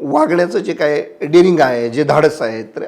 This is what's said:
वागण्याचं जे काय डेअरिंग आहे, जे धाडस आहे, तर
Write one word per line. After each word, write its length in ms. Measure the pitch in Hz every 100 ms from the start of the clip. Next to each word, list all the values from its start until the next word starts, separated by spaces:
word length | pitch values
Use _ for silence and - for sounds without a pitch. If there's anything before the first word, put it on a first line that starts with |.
वागण्याचं 600 | 147 147 311 175 175 202
जे 140 | -
काय 320 | 160 151 147 - -
डेअरिंग 380 | 147 170 185 175
आहे, 300 | 135 123 120
जे 140 | 120
धाडस 380 | 147 143 151 151
आहे, 220 | 117 113
तर 200 | 107 -